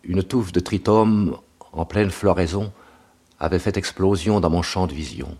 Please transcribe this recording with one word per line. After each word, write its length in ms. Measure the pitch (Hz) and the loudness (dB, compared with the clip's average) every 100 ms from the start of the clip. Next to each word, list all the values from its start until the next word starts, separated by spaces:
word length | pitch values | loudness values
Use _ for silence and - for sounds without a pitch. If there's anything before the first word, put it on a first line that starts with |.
une 200 | - 90 | -2 -2
touffe 280 | 92 127 98 | 0 -2 0
de 80 | - | -2
tritome 760 | - 101 - 107 110 107 95 - _ _ - | 0 -2 2 4 4 2 0 -2 _ _ -16
en 140 | 80 82 | -8 -4
pleine 260 | 101 101 | 0 0
floraison 640 | - 101 87 85 95 104 - - _ _ _ _ _ | 2 2 2 0 -2 -6 -10 -20 _ _ _ _ _
avait 200 | 76 87 | -2 0
fait 180 | 101 101 | 0 -4
explosion 640 | - - 95 98 87 104 | -4 0 0 2 2 2
dans 100 | 87 | 2
mon 120 | 85 | 2
champ 260 | 87 - 92 | 0 -2 -2
de 60 | |
vision. 440 | 71 78 - 69 78 | -4 -10 -10 -12 -14